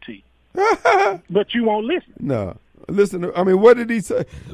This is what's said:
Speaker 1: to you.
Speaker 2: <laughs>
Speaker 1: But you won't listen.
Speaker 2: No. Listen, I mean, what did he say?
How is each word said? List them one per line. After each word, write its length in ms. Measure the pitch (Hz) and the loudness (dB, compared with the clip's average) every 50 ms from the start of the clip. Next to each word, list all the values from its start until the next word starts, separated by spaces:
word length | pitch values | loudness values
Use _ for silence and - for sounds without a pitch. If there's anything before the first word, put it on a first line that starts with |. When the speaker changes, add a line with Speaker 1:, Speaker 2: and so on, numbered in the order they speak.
| - | -16
Speaker 1:
to 60 | - | -18
you. 100 | 107 98 _ _ _ _ _ _ - | -20 -20 _ _ _ _ _ _ -4
Speaker 2:
<laughs> 680 | 359 392 453 403 - - 480 403 392 392 415 - 170 _ - | -2 0 0 0 0 2 2 2 2 2 0 -2 -6 _ -4
Speaker 1:
But 220 | 170 202 208 - - | -2 -2 -2 -2 -2
you 100 | 240 233 | -2 0
won't 200 | 220 208 214 220 | 0 0 -2 -2
listen. 260 | 247 359 349 - _ - - | -4 -6 -6 -6 _ -16 -10
Speaker 2:
No. 360 | - 143 131 110 98 90 - - _ _ _ - - - | -6 -4 -4 -4 -4 -6 -10 -14 _ _ _ -20 -12 -6
Listen, 420 | 175 196 202 202 190 180 175 175 - | 0 0 0 0 -2 -6 -8 -6 -2
I 80 | 175 190 | -2 0
mean, 160 | 185 190 190 | 2 2 6
what 160 | 214 240 240 | 6 6 6
did 140 | 240 233 226 | 6 2 -4
he 100 | 233 226 | -4 -6
say? 240 | - - 233 254 233 - - - - - | -4 -4 -4 -6 -6 -6 -12 -20 -20 -20